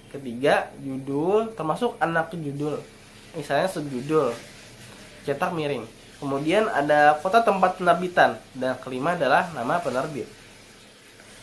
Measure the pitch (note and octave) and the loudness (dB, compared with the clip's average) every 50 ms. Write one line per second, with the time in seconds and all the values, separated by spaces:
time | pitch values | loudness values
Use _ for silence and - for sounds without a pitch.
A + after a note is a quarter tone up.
0 | - - - C3 C3+ B2+ A#2 A#2+ C3 D3 F#3 A3+ - - - D3 C#3 C#3 C3+ C3 | -20 -16 -14 -12 -10 -10 -8 0 2 2 2 2 0 -4 -10 -12 -10 -8 -8 -8
1 | C3+ C#3 C#3 C#3+ D3+ F3+ G3+ A3 A3+ A3 A3 - D#3 D#3 D3+ - A#3+ A#3 A#3 - | -6 -4 -4 -2 0 2 2 2 0 -2 -6 -8 -4 -4 -2 -2 -2 -4 -2 -2
2 | - E3 E3 E3 D#3+ E3 - E3+ D#3 C#3+ C#3 C#3+ C#3+ D3+ C#3+ A#2 A#2 - - - | -2 0 0 0 -2 -2 -4 -8 -8 -6 -6 -4 -4 -4 -4 -6 -8 -12 -20 -20
3 | - - - - - - - E3 C#3+ - C#3+ C#3+ E3+ F#3 F#3 F3 D#3 C#3+ C3+ B2 | -20 -20 -20 -20 -20 -16 -12 -10 -6 -2 0 0 0 0 -2 -4 -6 -6 -6 -6
4 | C3+ C#3+ D#3 D#3 C#3+ A#2+ A#2 - - - - - - - - - - - - - | -4 0 2 2 2 2 -2 -4 -10 -16 -20 -20 -20 -20 -20 -20 -20 -20 -20 -20
5 | - - - - - - C#3 C3+ F3+ F3+ F3+ E3 D3+ C#3+ C#3+ A#2+ A2 A2+ - - | -20 -20 -20 -14 -6 -6 -4 -2 -2 -4 -2 -2 -4 -4 -4 -6 -6 -10 -14 -20
6 | - - - - D3 C#3+ C#3 C#3 D3 D#3 F3 G#3 G#3+ G#3+ - C#3 D3 D3 D3+ D3 | -20 -20 -16 -10 -6 -4 -4 -2 0 2 2 2 2 2 0 0 2 4 4 6
7 | D3 D3+ D3+ - - F#3+ F#3 A#3 - G#3 G3+ F#3+ F#3+ F#3 F#3 - F#3 F3 E3+ F3 | 8 6 6 4 2 4 4 4 4 4 2 4 2 2 2 2 2 2 2 2
8 | F3+ F3+ - F#3 D3 B2+ A#2 - - - - C3 B2+ C3 B2+ - - C3+ C3 B2+ | 2 -2 4 6 6 4 4 0 -10 -16 -10 -4 -4 -4 -4 -4 -6 -8 -6 -4
9 | C3+ E3 F3 E3 C#3+ B2+ C#3 E3+ F3+ F3 E3 C3+ A#2 B2+ D#3 F3 - C#3+ B2 B2+ | -2 -2 0 2 2 4 4 4 2 0 -6 -6 -4 -2 -2 -2 -2 -2 -4 -4
10 | C3+ D#3 D3+ B2+ - - - - - - - - - - - - - - - - | -4 -4 -6 -8 -10 -10 -14 -20 -20 -20 -20 -20 -20 -20 -20 -20 -20 -20 -20 -20
11 | - - - - - - - - | -20 -20 -20 -20 -20 -20 -20 -20